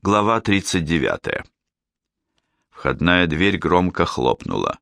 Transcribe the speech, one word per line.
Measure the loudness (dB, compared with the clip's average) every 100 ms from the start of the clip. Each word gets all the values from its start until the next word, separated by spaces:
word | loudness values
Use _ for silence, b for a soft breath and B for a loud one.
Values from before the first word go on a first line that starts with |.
| 2
Глава | 2 2 0
тридцать | 0 0 0 -4
девятая. | 0 0 0 -4 -4 -8 -8 _ _ _ _ _ _ _ _ _ _ _ _
Входная | -8 -6 -2 2 2 2
дверь | 2 0 0
громко | 0 2 2 0
хлопнула. | -2 0 0 0 -4 -4 -4 -6